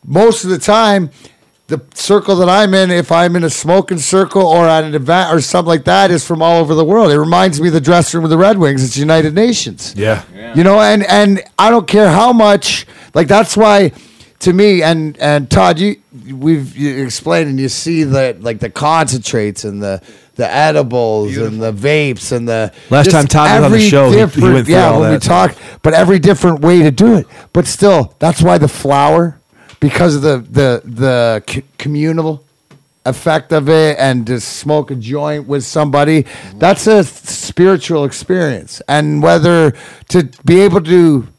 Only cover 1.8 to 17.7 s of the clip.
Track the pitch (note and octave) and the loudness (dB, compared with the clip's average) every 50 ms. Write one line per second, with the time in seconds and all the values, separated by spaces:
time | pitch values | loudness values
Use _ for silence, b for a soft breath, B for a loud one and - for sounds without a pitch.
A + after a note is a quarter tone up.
1.8 | - _ _ - - - G3+ G#3 G3 - G3 F3 F#3 F3 F#3 G3+ G#3+ G3 F#3+ F#3+ | -10 _ _ -12 -2 0 0 0 2 0 0 0 2 2 2 2 2 2 2 0
2.8 | F#3+ F3+ F3+ F3 D3+ - E3 E3 F3 F3 F3 F3+ E3 D#3 - - - D3+ F3+ G3 | 0 0 0 -2 -2 0 0 0 0 0 0 -2 -2 -4 -6 -6 -2 0 0 0
3.8 | D#3+ - F#3+ E3 C3+ - - F#3+ F#3+ - - G3 F#3 E3 D#3+ F3 E3+ D#3+ D#3+ D#3+ | 0 -2 -6 -6 -4 -2 0 0 0 0 0 0 2 2 2 2 4 2 2 0
4.8 | D#3 D#3 D3 D3+ B2+ C3 E3+ F#3 F#3 E3 E3 E3 C#3 - - F3+ E3+ E3 E3 D3+ | 0 -2 -6 -6 -2 0 0 0 0 0 -2 -2 -2 -2 -2 -2 0 0 -2 -2
5.8 | C3+ E3+ F#3 G3 G3 F#3 F3 D3 - - E3 D#3+ D#3+ E3+ E3+ E3+ D#3+ C#3+ D#3+ D3+ | 0 0 2 2 2 2 0 -2 -4 -6 -4 -2 0 2 2 2 0 0 0 0
6.8 | E3 D3+ G3+ A3+ A3 D#3+ D3 D3+ D3+ E3 E3+ F3+ F#3+ F#3+ D3+ C#3+ D#3+ F3 D#3 E3 | 0 2 2 2 2 2 2 0 0 0 0 2 2 0 0 -2 -2 0 0 0
7.8 | C3 D3 F3 F3 D#3+ - - E3+ D#3+ D#3+ D#3 D#3+ F#3 G3+ A3 G3 E3 C#3 C#3 C3 | 2 2 2 2 2 0 -4 -4 -2 0 2 2 4 2 2 2 0 0 0 -2
8.8 | C3 B2 A2 C3+ C#3+ D3+ D#3+ D#3+ D3+ D#3 D3+ F#3+ A3+ B3 A3+ - - A#2+ F#2 - | -4 -4 -4 -4 0 0 2 2 0 0 0 0 0 0 -2 -4 -8 -10 -12 -14
9.8 | - - - G2+ G#2 A2 A2 F#2 - _ - G2+ A2 A#2 - D3 F3 F#3+ G3+ G#3+ | -16 -14 -8 -4 -2 -2 -2 -4 -6 _ -20 -20 -18 -4 0 2 4 4 4 4
10.8 | G#3+ G#3 G#3+ G#3 G3 F3+ G3 G#3 G#3 G3+ G3 F#3+ - - _ - F#3+ A3 A#3 A#3 | 4 2 2 0 0 0 2 2 2 2 0 -2 -4 -8 _ 0 2 2 2 0
11.8 | F3 - - G#3 G#3+ F#3 D3+ F#3+ A3 B3 A#3+ A3+ G#3+ G#3 G3+ G3 - - - - | 0 0 2 4 4 4 4 2 2 2 2 4 4 4 2 0 0 -6 -8 -8
12.8 | - B B B B B _ D3+ E3+ C3 G3 G#3 A3 - - G#3 A3 G#3+ G#3 G3+ | -10 B B B B B _ -2 0 2 2 2 2 0 0 2 2 4 4 4
13.8 | G3 D3 b b b b b b b b b b - F#3 F3 F#3 G#3 G#3 G3 F3 | 2 0 b b b b b b b b b b -2 0 2 4 2 2 2 2
14.8 | D#3 D#3+ E3 D#3+ D#3 D3+ C#3+ - C3+ D3 D3 D3 C#3 A2 - G3 F#3+ F3+ E3+ D#3 | 0 0 -2 -2 -4 -8 -8 -4 -2 0 0 -2 -2 -2 0 2 2 2 2 0
15.8 | F#3+ G#3 G3+ _ _ _ _ B2 A2 B2+ C3+ C3 C3+ D#3 E3 D3 C3+ C3 F#2 B2 | -2 -4 -4 _ _ _ _ -20 -20 -18 -14 -4 -2 0 0 0 -2 -10 -8 -6
16.8 | C#3+ D3 C3 C3+ C3+ B2 - - - D#3 E3+ E3+ D#3+ D3 C3+ C3 C3+ B2+ | -6 -6 -4 -6 -8 -8 -8 -10 -6 -2 -2 -2 -2 -2 -4 -4 -6 -6